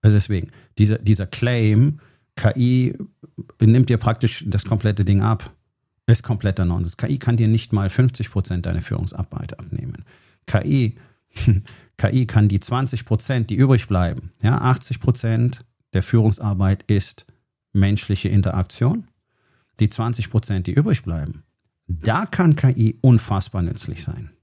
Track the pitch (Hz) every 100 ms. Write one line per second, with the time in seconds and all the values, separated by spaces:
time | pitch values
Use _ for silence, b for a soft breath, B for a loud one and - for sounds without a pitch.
0 | 110 104 98 98 85 b b - 107 107
1 | 101 104 98 - 120 123 107 107 139 151
2 | B B B - 110 - 123 127 127 -
3 | - _ - - - - 110 117 131 117
4 | - 113 110 - 107 101 95 101 107 101
5 | 95 101 98 113 - - _ _ _ _
6 | - 117 - 104 104 95 90 87 85 -
7 | - 135 - 117 110 110 - 104 98 -
8 | 131 - - - 90 90 85 85 80 -
9 | 92 - - - - - 85 - 127 -
10 | - b b b - 107 - 139 113 -
11 | b b _ - - 98 - B B _
12 | 113 131 120 - 104 98 - 123 131 113
13 | - 107 - 127 110 104 131 127 - 95
14 | 87 71 - _ - 131 127 127 - 120
15 | - 120 113 113 120 - - _ _ 95
16 | 95 117 110 98 107 98 95 98 - 101
17 | - - - _ _ _ _ 98 98 104
18 | - 98 98 98 95 - 92 - 120 220
19 | - _ _ _ _ _ _ _ 107 -
20 | 113 117 110 107 - 98 90 90 175 160
21 | - 82 73 76 _ _ _ _ _ 87
22 | 92 117 214 - 180 151 131 123 110 -
23 | 135 117 - 95 - 98 85 - - 85
24 | - - 98 _